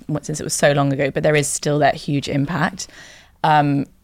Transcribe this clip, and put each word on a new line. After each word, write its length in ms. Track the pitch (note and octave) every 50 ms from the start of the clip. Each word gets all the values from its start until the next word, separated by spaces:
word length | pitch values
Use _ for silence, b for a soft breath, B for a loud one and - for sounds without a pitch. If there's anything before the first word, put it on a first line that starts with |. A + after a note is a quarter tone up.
| -
what, 180 | - D3+ - -
since 140 | - D#3 D3+
it 40 | -
was 80 | - -
so 180 | - - D3
long 220 | C#3+ C#3+ C#3 C#3 C#3
ago, 180 | C3+ D3 C3+
but 120 | - D#3 D3
there 120 | D#3 D3+
is 140 | D3 C#3 -
still 300 | - - - D3+ D3 D3
that 160 | C#3+ C3+ -
huge 340 | D#3 - - C#3+ C#3+ C3+ -
impact. 580 | D3 C#3 C#3 C#3+ F3+ D3 D#3 - - - - B B B B B B B B B B _ -
Um, 440 | D#3+ D3+ D3+ C#3+ C#3+ C#3 C#3 - - _ _